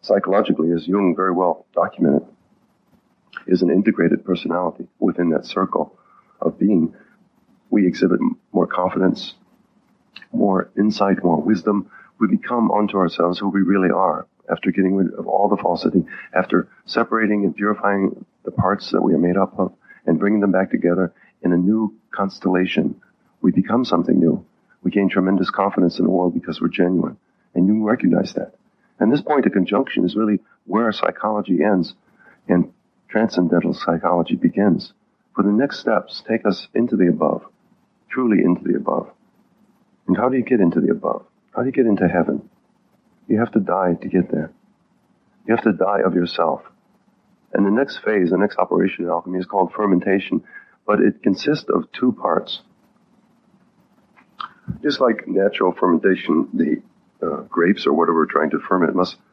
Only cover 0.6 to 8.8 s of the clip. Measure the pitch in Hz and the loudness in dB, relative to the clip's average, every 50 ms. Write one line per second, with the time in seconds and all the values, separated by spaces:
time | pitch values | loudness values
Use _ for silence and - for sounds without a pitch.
0.6 | 78 82 87 82 78 85 95 101 98 90 82 - 95 95 87 90 92 87 80 - | 0 0 0 -2 -2 -2 0 2 2 2 2 2 0 0 0 2 2 0 0 -2
1.6 | - _ - - 90 - - - - 71 71 - - - - _ _ _ _ _ | -8 _ -2 -2 -2 -2 -2 0 2 2 2 2 0 -4 -20 _ _ _ _ _
2.6 | _ _ _ _ _ _ _ _ _ _ _ _ _ _ - - - - 92 87 | _ _ _ _ _ _ _ _ _ _ _ _ _ _ -20 -12 -2 0 2 2
3.6 | 92 85 78 92 101 113 - - 85 82 87 87 - - 90 - - 82 82 90 | 2 2 2 2 2 2 2 2 2 2 2 0 -2 -2 -4 -4 -2 -4 -4 -2
4.6 | 90 82 - - 90 - _ - - 98 82 87 87 85 80 - - - - 95 | -2 -4 -6 -8 -16 -16 _ -2 -2 -2 0 0 0 0 0 -2 -4 -4 -4 -4
5.6 | 95 - - - 78 - _ _ _ _ _ _ _ _ _ - - 85 - - | -2 -2 -2 -4 -4 -4 _ _ _ _ _ _ _ _ _ -4 -4 -4 -2 0
6.6 | 98 101 104 85 80 - - - - _ _ _ _ _ _ _ _ _ _ _ | 0 2 2 2 0 -2 -4 -10 -20 _ _ _ _ _ _ _ _ _ _ _
7.6 | _ - - 104 95 90 82 - - 87 92 - - 82 - - _ _ - 95 | _ -2 0 2 2 2 2 0 0 0 2 2 0 -2 -4 -6 _ _ -2 -2
8.6 | 87 - - 90 | -2 0 -2 -2